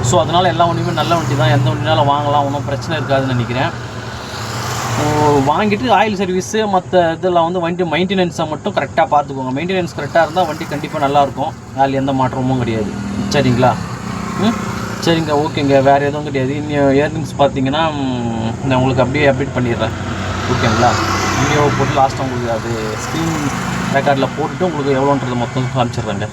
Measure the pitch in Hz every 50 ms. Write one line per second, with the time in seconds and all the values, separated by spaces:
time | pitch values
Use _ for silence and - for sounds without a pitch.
0 | 123 - 180 175 160 151 160 175 185 180 160 165 170 170 170 165 165 175 170 160
1 | 147 156 170 165 156 - - - - - - 302 - - - - 123 147 160 160
2 | 147 139 143 147 147 143 143 147 143 139 143 147 139 131 135 135 - - 165 151
3 | - 120 139 135 135 131 127 120 120 107 120 127 135 135 - - - - - -
4 | - - - - - - - - - - - - - - - - - - - -
5 | 147 151 151 151 151 147 147 143 135 143 151 175 208 208 202 208 240 247 208 185
6 | 214 220 208 180 202 180 185 185 185 - - 220 220 208 196 185 180 - - 185
7 | 175 165 165 160 165 185 175 170 165 165 180 185 170 165 180 175 180 165 151 156
8 | 185 185 202 190 180 175 - - 165 151 156 147 - 214 196 - 143 131 - -
9 | 160 - 156 147 143 139 143 135 131 127 127 139 160 180 190 190 175 165 - -
10 | 143 139 - 165 160 151 160 185 180 160 151 160 170 - 151 143 156 143 - 160
11 | 143 139 143 147 143 135 123 131 135 160 - - - - - 131 135 139 135 135
12 | 135 139 135 131 131 127 127 131 127 127 131 127 120 117 113 110 104 98 98 -
13 | - - - 101 101 - - 147 127 127 120 120 127 123 113 - - - - -
14 | - - - - - - - - 180 220 233 - - - - - - - - -
15 | - 170 170 165 160 151 147 143 151 156 - 160 147 139 139 139 131 139 139 139
16 | 143 143 143 151 151 151 139 135 131 127 143 147 147 147 147 143 143 139 135 139
17 | 147 151 156 160 147 - - - 143 139 - 139 131 135 139 156 165 160 151 143
18 | 139 131 127 123 120 117 117 113 110 113 113 - - 135 131 127 127 131 127 131
19 | 123 123 135 151 147 143 135 127 139 135 - 131 123 120 117 104 110 113 - -
20 | - - - - - - - - - - 123 120 - 117 110 113 120 120 - -
21 | - - 101 92 - 98 - 127 127 143 147 - 220 - - 127 139 127 - 139
22 | 135 135 - - 139 135 127 123 120 117 117 110 107 117 117 110 110 107 107 107
23 | 104 - 131 160 165 165 160 151 147 139 - - - - - - - - - 139
24 | 135 147 139 135 135 127 - - 147 151 151 - 185 185 160 147 135 139 139 131
25 | 135 143 143 135 127 123 123 123 120 117 - 135 127 123 - 131 120 120 - -
26 | 110 107 104 - 110 104